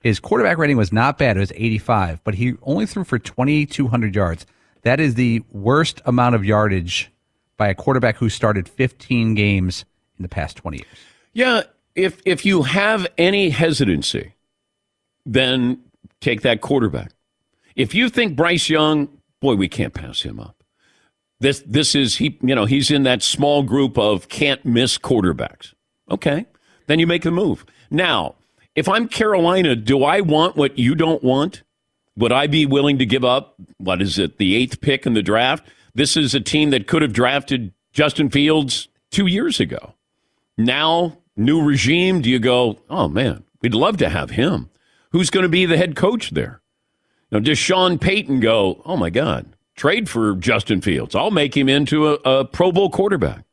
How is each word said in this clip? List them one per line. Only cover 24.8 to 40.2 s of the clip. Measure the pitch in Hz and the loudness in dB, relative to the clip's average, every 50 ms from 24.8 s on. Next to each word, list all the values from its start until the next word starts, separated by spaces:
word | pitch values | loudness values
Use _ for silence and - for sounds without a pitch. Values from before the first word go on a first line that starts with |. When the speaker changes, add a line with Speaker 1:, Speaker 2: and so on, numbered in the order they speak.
| 127 123 - - | 2 2 -2 -4
Speaker 2:
quarterbacks. | - - 131 113 95 90 76 62 60 - - _ - - _ _ _ _ _ _ _ - | -2 0 0 2 2 2 0 -2 -6 -10 -10 _ -20 -20 _ _ _ _ _ _ _ -8
Okay, | - - - 170 143 160 233 _ _ _ _ _ _ _ _ | -8 -4 -2 -2 -2 -2 -6 _ _ _ _ _ _ _ _
then | - 147 160 | 0 2 2
you | 165 170 | 4 2
make | 170 170 | 0 0
the | - 165 | 0 -2
move. | 170 175 208 170 98 - - _ _ _ _ _ | 0 0 0 0 -2 -4 -8 _ _ _ _ _
Now, | - 156 185 175 139 104 82 67 - _ _ _ _ _ _ _ _ | -4 -2 0 0 0 -2 -2 -4 -10 _ _ _ _ _ _ _ _
if | 156 151 - | -4 -2 0
I'm | 190 220 233 226 | 0 0 -2 -4
Carolina, | - - 226 214 208 185 170 170 185 190 180 156 127 | -4 -2 -2 0 2 2 2 2 2 2 2 2 0
do | 117 107 113 135 139 131 | 0 0 0 2 2 4
I | 143 170 202 | 2 2 2
want | 202 160 151 151 160 180 - | 2 2 2 2 2 2 2
what | 151 143 139 139 - | 0 -2 0 0 0
you | 120 120 - | 0 0 2
don't | 156 165 160 160 - - | 2 0 0 0 0 2
want? | 127 127 135 147 180 - - _ _ _ _ _ _ _ _ _ _ _ | 2 2 2 0 -2 -6 -12 _ _ _ _ _ _ _ _ _ _ _
Would | 104 110 110 | -2 0 2
I | 120 131 143 | 2 2 2
be | 151 147 160 151 | 2 2 2 2
willing | 139 135 143 139 147 143 131 | 4 2 2 4 2 2 2
to | 131 | 2
give | 107 127 131 123 | 0 0 2 2
up, | 123 123 139 - _ _ _ 95 _ _ _ | 2 2 0 -2 _ _ _ -20 _ _ _
what | 95 92 92 90 | -4 -2 0 0
is | 98 98 82 95 | 0 0 0 -2
it, | 95 76 - _ | -2 -2 0 _
the | 104 90 98 | 2 2 2
eighth | 113 127 127 - - | 2 0 -2 -4 -4
pick | - 151 139 135 - | -2 -2 -2 0 0
in | - 117 | 0 0
the | 107 | 0
draft? | 98 87 104 113 120 127 143 156 _ - - _ _ _ _ | 2 2 0 2 2 0 -2 -4 _ -18 -20 _ _ _ _
This | 110 147 135 - | -2 -2 0 0
is | 165 151 123 107 | 0 0 0 0
a | 135 | -2
team | 107 - - 151 151 147 | -2 0 0 2 2 2
that | 139 123 101 | 2 0 0
could | - - 160 | 0 0 0
have | 151 139 | 0 0
drafted | 101 117 123 123 139 143 139 - 139 127 117 95 - _ _ _ | 0 0 0 2 0 -2 -2 -2 -4 -4 -4 -8 -12 _ _ _
Justin | _ - 151 151 - - 151 131 | _ 0 0 0 2 0 -2 0
Fields | - 139 143 151 156 156 143 131 - - - _ _ _ _ _ | 2 2 2 4 2 2 0 -2 -4 -8 -8 _ _ _ _ _
two | - - 202 | -2 -2 0
years | 180 175 196 269 349 - - | 0 0 -2 -2 -4 -2 -2
ago. | 104 73 - - - - - _ _ _ _ _ | -4 -4 -4 -12 -14 -16 -20 _ _ _ _ _